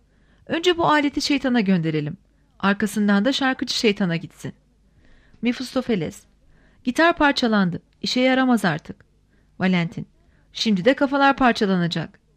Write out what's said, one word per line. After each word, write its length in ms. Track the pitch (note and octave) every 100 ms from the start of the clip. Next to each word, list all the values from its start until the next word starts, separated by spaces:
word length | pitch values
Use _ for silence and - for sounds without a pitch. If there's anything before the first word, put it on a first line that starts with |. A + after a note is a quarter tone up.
| _ _ _ _ -
Önce 320 | D#4+ F4 E4+
bu 80 | E4
aleti 340 | D4+ C#4+ D4+
şeytana 400 | - C#4 C4 B3
gönderelim. 560 | F#3+ F#3 D#3+ D3+ D3 F3+ _ _ _ _
Arkasından 640 | G3 G3+ G#3+ G#3+ G#3 G3+ A#3
da 60 |
şarkıcı 420 | C4+ C4 C4 C4
şeytana 420 | - A3+ G3+ F#3+ E3
gitsin." 380 | D#3 - C3 - _ _ _ _ - - _ -
Mephistopheles. 800 | A#3 A#3+ B3+ C4 B3 G#3 D#3 - _ _ _ _ _ _
"Gitar 340 | B3+ B3 E4 E4+
parçalandı. 640 | D4 C#4 A#3+ G#3+ F3+ E3 _ _
İşe 200 | - B3+
yaramaz 440 | C4 C4 B3+ A#3 F#3
artık." 400 | D#3 - - _ _ _ _ _ -
Valentin. 480 | F#3 F3+ E3+ - - _ _ _ _
"Şimdi 320 | - A3+ G3 G3
de 80 |
kafalar 440 | - C#4 C#4 C#4 C4+
parçalanacak." 800 | B3+ A3+ G3 F#3 E3+ E3+ D3 - _